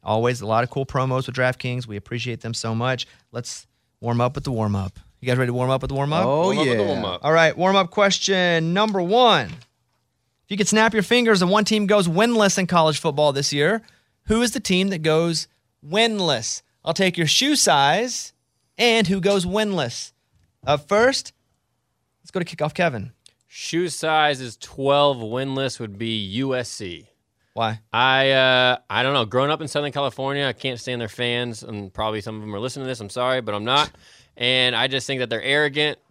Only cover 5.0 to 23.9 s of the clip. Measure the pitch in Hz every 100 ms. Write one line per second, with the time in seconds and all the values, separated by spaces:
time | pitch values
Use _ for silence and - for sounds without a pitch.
5 | - _ 123 127 127 120 127 131 139 139
6 | 139 156 127 143 180 202 135 117 101 -
7 | 101 90 143 160 160 151 180 196 180 -
8 | 196 190 190 190 180 165 160 180 220 196
9 | 175 220 247 180 107 - _ _ _ _
10 | _ _ _ _ _ 202 202 214 220 220
11 | 185 240 233 208 180 208 214 214 202 208
12 | 175 165 226 233 202 190 180 180 160 147
13 | 165 143 151 135 143 143 147 220 220 _
14 | _ _ - 220 240 247 - 185 190 185
15 | 156 156 170 160 - _ _ _ 147 185
16 | 233 214 175 131 107 - _ _ - 165
17 | 190 175 160 - 269 294 - 151 139 170
18 | 247 226 - _ _ _ _ - 240 226
19 | 185 196 180 202 175 196 214 190 123 -
20 | - _ _ _ _ _ 127 143 - 208
21 | 240 269 - _ _ _ _ _ _ _
22 | _ _ - 190 175 - 151 - 175 123
23 | 107 - _ _ _ - - 165 180